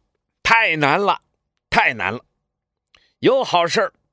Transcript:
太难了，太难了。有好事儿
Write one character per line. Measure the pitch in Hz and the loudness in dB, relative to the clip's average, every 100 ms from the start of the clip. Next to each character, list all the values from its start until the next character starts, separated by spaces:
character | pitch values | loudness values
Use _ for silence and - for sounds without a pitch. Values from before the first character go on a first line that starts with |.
| _ _ _ _ | _ _ _ _
太 | - 226 208 | 0 2 2
难 | 156 143 165 | 0 2 2
了， | 202 151 _ _ _ _ - | 0 -2 _ _ _ _ -4
太 | 233 175 | 0 0
难 | 117 92 | -2 -6
了。 | 120 _ _ _ _ _ _ _ _ _ - | -8 _ _ _ _ _ _ _ _ _ -4
有 | 175 269 | 0 0
好 | 240 175 | 0 -2
事 | 170 220 | 0 -2
儿 | 190 _ _ | -4 _ _